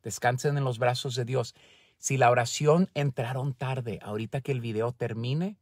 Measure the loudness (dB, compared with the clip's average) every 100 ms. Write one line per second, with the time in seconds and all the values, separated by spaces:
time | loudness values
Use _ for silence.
0 | -10 0 0 2 0 0 -2 0 0 0
1 | -4 -4 -2 -2 -2 _ -20 _ _ _
2 | -2 4 6 6 2 2 4 6 4 0
3 | -2 -2 -4 -2 -4 -4 -4 -4 -6 -8
4 | -6 -6 -4 -6 -2 -4 -2 -2 -2 -2
5 | -6 -4 -2 -2 -2 -6